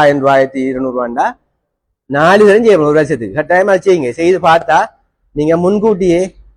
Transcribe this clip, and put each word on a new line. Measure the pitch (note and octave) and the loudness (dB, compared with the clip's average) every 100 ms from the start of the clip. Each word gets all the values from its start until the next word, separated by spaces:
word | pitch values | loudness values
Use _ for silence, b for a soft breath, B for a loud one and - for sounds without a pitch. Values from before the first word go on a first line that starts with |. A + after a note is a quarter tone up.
ஆயிரம் | D3 C#3+ | 2 2
ரூபாய், | C3+ C3+ | 0 0
ஆயிரத்தி | C3 C3+ C3 | 0 -4 -6
இருநூறு | B2+ C3 | -4 -6
ரூபாண்டா | B2 A#2+ B2 G#3 B3 _ _ _ _ _ _ - | -6 -6 -4 -6 -6 _ _ _ _ _ _ -8
நாலு | C#3 D#3+ G#3 G#3 | -2 2 4 4
தரம் | G#3 | 4
செய்ய | A3+ F3+ | 4 2
வேணும் | D3 | 2
ஒரு | D3+ | 0
வருஷத்துக்கு. | D3+ C#3 G#2+ A#2 | 0 -4 -8 -6
கட்டாயமா | D3 F3+ G3+ F#3+ | -2 0 0 0
செய்யுங்க. | F#3+ F3 B2 | 0 0 -2
செய்து | C#3+ E3+ F#3 | -2 -2 0
பார்த்தா | E3+ E3 E3 D#3+ A3 _ _ _ _ D3 | 2 0 2 -2 -2 _ _ _ _ -6
நீங்க | D3+ E3 | -2 0
முன்கூட்டியே | F3 G#3 A3 F#3+ F#3 E3+ F#3 - - | 0 0 -2 -2 0 -2 -4 -10 -20